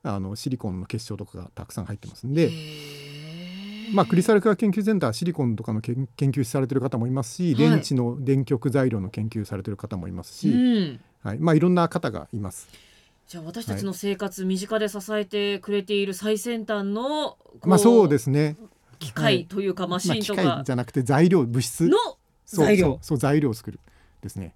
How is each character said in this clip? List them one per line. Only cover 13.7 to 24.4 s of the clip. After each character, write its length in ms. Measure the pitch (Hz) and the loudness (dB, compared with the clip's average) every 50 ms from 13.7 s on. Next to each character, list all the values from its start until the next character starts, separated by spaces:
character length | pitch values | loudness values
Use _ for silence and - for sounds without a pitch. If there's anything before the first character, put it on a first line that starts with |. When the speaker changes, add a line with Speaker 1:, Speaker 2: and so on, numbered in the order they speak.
| 196 | -6
Speaker 2:
ち 100 | 196 196 | -4 -4
の 80 | 196 | -6
生 240 | 180 180 - 202 196 | -6 -4 -4 -4 -4
活、 260 | 190 202 190 190 190 | -4 -6 -8 -6 -4
Speaker 1:
は 20 | 185 | -2
い。 40 | 185 | -2
Speaker 2:
身 100 | 190 185 | -2 -2
近 200 | 185 - 220 220 | -2 -2 -2 0
で 100 | 214 208 | 0 -2
支 100 | 202 208 185 220 | -4 -8 -8 -4
え 120 | 214 208 208 | -4 -4 -4
て 340 | 196 - 208 202 202 202 190 | -2 -2 -2 -2 -2 -2 -4
く 140 | 185 208 | -4 -2
れ 100 | 202 202 | -4 -4
て 120 | 190 190 208 | -2 0 0
い 120 | 202 196 | 0 0
る 80 | 196 185 | -2 -4
最 240 | 185 196 214 214 208 | -4 -2 -2 -2 -2
先 260 | - 240 233 226 214 | -2 -4 -6 -6 -4
端 240 | 220 214 202 196 196 | -4 -4 -4 -2 -4
の、 480 | 202 220 247 277 302 302 294 214 - _ | -4 -4 -4 -4 -2 -2 -4 -6 -8 _
こ 220 | _ - - - - | _ -20 -20 -4 2
う、 40 | 170 | 4
Speaker 1:
ま 80 | 185 | 4
あ、 20 | 180 | 8
そ 260 | 202 233 240 226 196 | 8 8 10 10 8
う 40 | 151 | 8
で 100 | 147 135 | 4 2
す 120 | - 135 | 2 2
ね。 260 | 131 147 156 147 151 - 220 - _ _ _ _ - _ | 2 2 2 2 -2 -6 -14 -20 _ _ _ _ -18 _
Speaker 2:
機 120 | - - | -14 -10
械 320 | - - - 226 202 180 170 | -4 0 2 2 2 2 0
と 160 | - 185 175 | -4 -6 -4
い 80 | 202 190 | -2 -2
う 60 | 185 | -2
か、 80 | 190 | -2
Speaker 1:
は 60 | 185 175 | -4 -2
い。 20 | |
Speaker 2:
マ 100 | 180 180 | -2 -2
シ 160 | 180 180 143 | 0 0 0
ン 60 | 110 | 0
と 120 | 208 196 202 | -2 -2 0
か 60 | 190 | 2
Speaker 1:
ま 60 | 185 143 | 2 2
あ、 40 | |
機 40 | 117 - | 0 0
械 60 | 131 | -2
じ 80 | - | -2
ゃ 40 | 127 | -2
な 80 | 123 123 | -2 -2
く 80 | - | -2
て 100 | - 143 | -2 -2
材 260 | 123 113 139 139 170 180 | 0 4 6 6 6 6
料、 140 | 196 180 131 | 6 4 4
物 160 | 117 117 131 | 2 0 -2
質。 280 | 120 - - - 165 170 | -2 -2 -2 0 4 4
Speaker 2:
の 100 | 349 440 480 339 - _ _ _ _ _ _ | 4 4 2 -2 -8 _ _ _ _ _ _
材 300 | - - 180 151 190 214 | -8 2 2 6 6 6
料。 80 | 185 175 | 6 4
Speaker 1:
そ 60 | 151 | 2
う、 20 | |
そ 40 | 127 | 0
う、 40 | - | -2
そ 120 | - - 160 | -4 -4 -2
う、 20 | 127 | 0
材 220 | 147 139 143 156 | 2 2 4 4
料 100 | 147 127 | 2 0
を 40 | 107 | -2
作 160 | - - 107 | -4 -8 -14
る 80 | 107 - _ - _ _ _ _ _ _ | -14 -14 _ -20 _ _ _ _ _ _
で 60 | - - | -14 -12
す 80 | - | -10
ね。 180 | 95 | -10